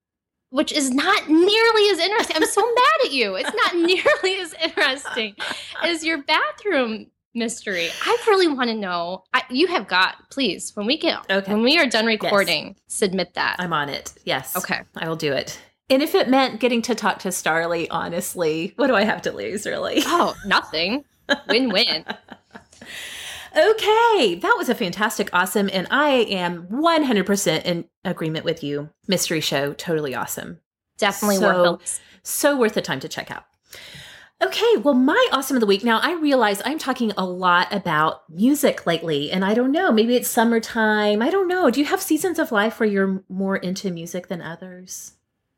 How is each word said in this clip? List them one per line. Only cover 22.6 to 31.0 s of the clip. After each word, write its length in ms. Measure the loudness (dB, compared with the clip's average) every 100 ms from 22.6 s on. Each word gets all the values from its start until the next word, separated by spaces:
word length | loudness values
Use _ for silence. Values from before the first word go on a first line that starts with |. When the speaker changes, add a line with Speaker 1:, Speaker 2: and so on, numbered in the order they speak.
| -20 -20 -18 -16 -14 -14 -14 -16 -2 4
Speaker 2:
Okay, 800 | 4 4 4 4 6 4 2
that 200 | 2 2 2
was 100 | 2
a 60 |
fantastic, 560 | -2 -4 -2 -2 -2 -2
awesome, 380 | 0 0 0 0
and 140 | -2 0
I 220 | 2 4
am 520 | 2 2 -2 -4 -6 -8
one 340 | 0 2 2
hundred 200 | 2 0
percent 400 | 2 0 0 0
in 200 | -2 -4 -6 _
agreement 400 | -8 -4 -4 -4
with 200 | -4 -4
you. 260 | -6 -6 -8 _ -2
Mystery 340 | -2 0 -2
show, 340 | 0 -2 -2
totally 380 | -4 -4 -4 -4
awesome. 460 | -6 -8 -10 -12 -16 _ _ _
Speaker 1:
Definitely 380 | -2